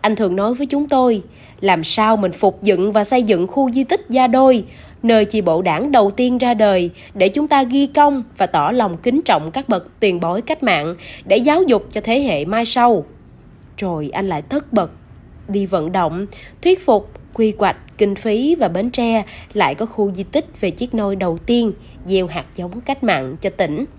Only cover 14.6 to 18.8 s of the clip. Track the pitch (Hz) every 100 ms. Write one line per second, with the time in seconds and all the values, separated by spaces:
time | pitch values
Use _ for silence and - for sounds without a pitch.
14.6 | 285 220 170 - - - - - - 202
15.6 | 196 180 160 185 170 165 202 - - -
16.6 | 349 370 - 214 202 - - - 220 208
17.6 | 202 - - - 208 196 226 214 277 330
18.6 | 208 170